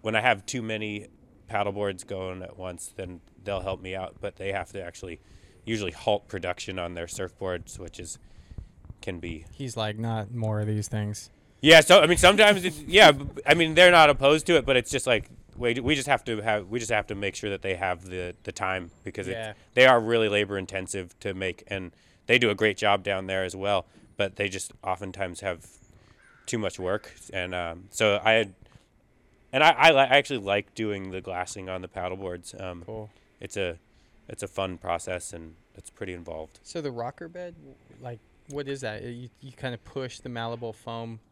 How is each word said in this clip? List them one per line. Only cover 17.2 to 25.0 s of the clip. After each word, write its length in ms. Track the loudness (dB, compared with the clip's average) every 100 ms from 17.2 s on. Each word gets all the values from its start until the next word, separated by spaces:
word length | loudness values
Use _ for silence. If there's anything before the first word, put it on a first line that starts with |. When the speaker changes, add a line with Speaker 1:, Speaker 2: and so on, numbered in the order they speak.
| -6 -6
Speaker 1:
sure 140 | -8
that 120 | -6
they 140 | -4 -4
have 300 | -4 -4 -8
the, 300 | -10 -10 -10
the 80 | -14
time, 400 | -6 -6 -4 -8 _
because 240 | -14 -10 -8
it's 80 | -8
Speaker 2:
Yeah. 180 | -10 -14 _
Speaker 1:
they 120 | 6 8
are 140 | 8
really 300 | 4 2 2
labor 280 | 0 0 -4
intensive 600 | -6 -8 -8 -10 -10 _
to 140 | -10
make, 300 | -6 -6 -8 -10
and 240 | -10 -10 _ _ _ 2
they 100 | 4
do 100 | 4
a 60 | 4
great 220 | 2 2
job 260 | 2 2
down 240 | 0 -4 -4
there 160 | -4
as 120 | -4 -4
well, 300 | -2 -2 -4 _ _ -6
but 180 | -6 -2
they 140 | -6
just 240 | -4 -12 -10
oftentimes 580 | -8 -8